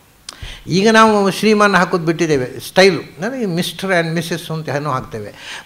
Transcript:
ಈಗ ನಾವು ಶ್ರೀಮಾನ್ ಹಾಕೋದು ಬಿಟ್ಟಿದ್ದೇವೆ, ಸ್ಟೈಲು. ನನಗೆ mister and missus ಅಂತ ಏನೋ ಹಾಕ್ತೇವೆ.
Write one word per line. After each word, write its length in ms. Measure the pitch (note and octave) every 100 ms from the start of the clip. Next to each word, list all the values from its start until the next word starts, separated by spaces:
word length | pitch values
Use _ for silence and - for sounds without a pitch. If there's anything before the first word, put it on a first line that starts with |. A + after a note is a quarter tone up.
| _ _ - - - - -
ಈಗ 220 | E3+ G#3+
ನಾವು 420 | A3 A3+ G#3 G3
ಶ್ರೀಮಾನ್ 440 | - G#3+ G#3 G#3
ಹಾಕೋದು 300 | F#3 F3+ F#3
ಬಿಟ್ಟಿದ್ದೇವೆ, 560 | D#3+ D#3+ E3 C#3+ B2 -
ಸ್ಟೈಲು. 600 | - - G3 D3 - -
ನನಗೆ 240 | G#3 C4+
mister 420 | G#3 E3+ F3 - F#3+
and 340 | F3 E3 E3+
missus 320 | D#3+ E3+ -
ಅಂತ 160 | D#3+ D3+
ಏನೋ 220 | C#3 D3
ಹಾಕ್ತೇವೆ. 720 | C3 A2 A2 G2+ - - -